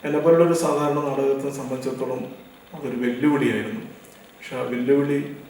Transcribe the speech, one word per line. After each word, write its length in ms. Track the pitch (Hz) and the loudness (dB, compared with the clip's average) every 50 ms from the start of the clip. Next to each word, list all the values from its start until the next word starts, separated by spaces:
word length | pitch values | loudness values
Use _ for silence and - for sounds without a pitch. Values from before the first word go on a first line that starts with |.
| - | -2
എന്നെപ്പോലുള്ളൊരു 500 | 151 147 151 143 170 165 170 175 170 165 165 165 | 0 0 4 6 6 8 8 6 6 4 2 0
സാധാരണ 340 | 147 147 147 147 143 143 151 - 143 | 0 0 0 0 0 0 0 -2 -2
നാടകത്തെ 420 | 135 135 139 135 135 135 135 143 139 139 | -2 0 2 0 0 0 -2 -6 -6 -8
സംബന്ധിച്ചിടത്തോളം 640 | 139 127 131 127 131 131 120 - 127 120 - - 110 - - - - - - - - - - | -8 -6 -6 -6 -4 -6 -4 -4 -4 -4 -4 -6 -8 -12 -12 -18 -20 -20 -20 -20 -20 -18 -16
അതൊരു 200 | 151 143 123 123 120 123 | -10 -8 -8 -6 -2 -2
വെല്ലുവിളിയായിരുന്നു. 760 | 120 120 127 143 151 143 139 123 117 110 107 104 110 - - - - - - - - - - - - - | -2 -2 2 2 2 4 4 2 0 0 0 -4 -6 -8 -8 -10 -12 -18 -20 -20 -20 -20 -20 -20 -20 -20
പക്ഷെ 180 | - - - 131 127 | -20 -16 -10 -6 -6
ആ 20 | 123 - | -4 -4
വെല്ലുവിളി 480 | 123 120 123 131 139 143 143 143 143 143 143 143 - - - | -4 -2 2 4 4 4 4 2 0 -2 -2 -6 -10 -14 -16